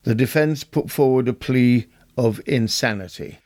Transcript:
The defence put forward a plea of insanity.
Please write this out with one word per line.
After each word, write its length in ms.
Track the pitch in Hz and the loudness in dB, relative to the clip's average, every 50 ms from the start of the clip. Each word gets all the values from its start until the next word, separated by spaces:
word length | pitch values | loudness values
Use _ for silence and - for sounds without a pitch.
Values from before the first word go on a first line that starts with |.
| _ | _
The 120 | 123 117 | 0 0
defence 480 | 110 131 - - 160 151 156 156 139 - | 0 0 0 2 0 0 0 -2 -4 -8
put 260 | _ - 151 - - | _ -4 -4 -4 -4
forward 380 | - - 139 131 131 131 123 | 0 2 2 4 4 2 0
a 60 | 123 123 | 0 -4
plea 540 | - - - 127 127 123 123 123 120 110 _ _ _ _ _ _ | -4 -4 -2 2 4 4 4 4 2 0 _ _ _ _ _ _
of 260 | - 123 113 104 95 - | 0 0 0 0 -2 -4
insanity. 920 | - 143 123 113 107 - - - 120 107 101 92 92 - - - - - _ _ | -2 -2 0 0 -2 -2 -2 -2 -2 -4 -6 -10 -14 -14 -14 -14 -14 -14 _ _